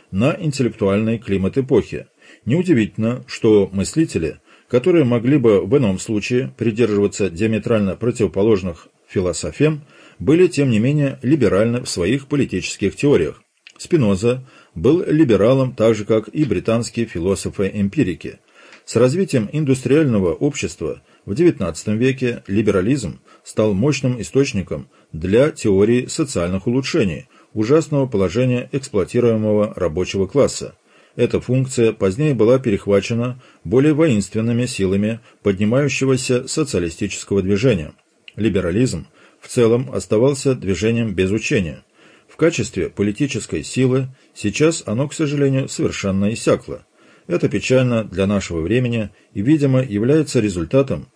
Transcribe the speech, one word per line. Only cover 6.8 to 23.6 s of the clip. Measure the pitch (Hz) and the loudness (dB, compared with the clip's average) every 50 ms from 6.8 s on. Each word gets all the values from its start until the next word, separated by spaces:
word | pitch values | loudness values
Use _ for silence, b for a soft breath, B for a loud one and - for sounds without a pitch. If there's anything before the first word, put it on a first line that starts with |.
| 120 107 104 101 101 98 - - 101 90 | 0 2 2 2 2 0 0 -2 -4 -4
диаметрально | 82 87 110 110 110 104 - - 117 107 101 95 85 | -2 -2 -2 0 0 -2 0 0 0 0 0 0 -2
противоположных | - 113 123 120 - 107 87 - 98 104 113 107 90 92 90 80 - - _ _ _ _ | -2 -4 -4 -2 0 -2 -2 0 2 2 4 2 2 0 -4 -8 -10 -16 _ _ _ _
философем, | - - 104 92 87 80 - - 82 - - 143 156 156 147 B B B B B B B | -6 -4 -2 -2 -2 -2 -4 -6 -6 -2 0 0 0 0 -2 B B B B B B B
были, | B 90 131 156 180 185 | B 0 2 4 4 4
тем | 170 - - 143 131 | 4 2 2 0 2
не | 113 104 | 2 2
менее, | 113 135 151 151 143 135 - - | 2 2 2 2 0 -2 -2 -2
либеральны | - 123 160 147 113 92 90 98 113 117 117 123 127 | 0 0 2 2 2 2 2 2 2 2 0 -4 -6
в | - | -6
своих | - 95 85 98 131 139 135 | -4 -2 0 0 0 -2 -4
политических | - 147 139 113 - - 90 - - - - 104 92 - | -4 -2 -2 -2 -2 -2 -6 -6 -6 -6 -2 -4 -4 -2
теориях. | - 143 147 127 92 78 67 - - _ _ _ _ _ - _ | 0 2 2 4 4 2 -2 -6 -12 _ _ _ _ _ -20 _
Спиноза | - - - 180 156 117 101 98 92 113 120 127 131 131 b b b b b b | -14 -6 0 0 2 2 2 2 2 0 0 -2 -2 -6 b b b b b b
был | 82 80 127 160 180 - | -2 2 2 2 2 2
либералом | - 147 156 160 120 104 92 101 120 135 135 131 127 131 | 0 2 4 4 4 4 4 4 4 4 2 0 -2 0
так | - 107 117 110 | 2 2 2 2
же, | 104 101 | 2 0
как | - 110 110 104 - | 0 0 0 0 -2
и | - 151 151 | -4 -2 -2
британские | 110 98 90 - 113 113 120 113 - - 120 117 | 0 -2 -2 0 0 0 -2 -2 -4 -4 -6 -6
философы-эмпирики. | 113 - 87 82 95 98 - - 90 - - 92 95 - 104 98 98 - 156 104 92 80 - - - - - B B B B B B B B B | -4 -4 -4 -2 -2 -2 -2 -4 -8 -4 -4 -4 -2 -2 -2 -2 -2 0 0 -2 -2 -2 -8 -10 -16 -16 -16 B B B B B B B B B
С | - - | -2 0
развитием | 113 123 127 139 190 190 - - 120 104 98 | 2 2 2 2 0 -2 0 0 -2 -2 -2
индустриального | - 151 156 131 135 131 - 123 135 160 160 131 113 101 92 85 80 | -4 -2 0 0 0 0 0 2 2 2 4 2 2 2 2 0 0
общества | - 139 147 - - 104 82 - - 85 71 60 - b b b b b | 0 -2 -4 -4 -4 -8 -8 -8 -6 -8 -8 -8 -10 b b b b b
в | 87 101 | -6 0
девятнадцатом | 135 180 170 - - 95 85 80 - - 107 104 | 2 2 2 2 0 -4 -6 -6 -6 -4 -4 -2
веке | 110 127 135 131 131 127 120 117 - - | 0 0 0 0 -2 -4 -4 -4 -6 -6
либерализм | - 98 110 113 104 98 95 90 117 147 135 95 76 65 - b b b b b | -2 -2 0 2 2 2 2 2 0 0 -2 -2 -8 -10 -10 b b b b b
стал | - - - | -8 -2 0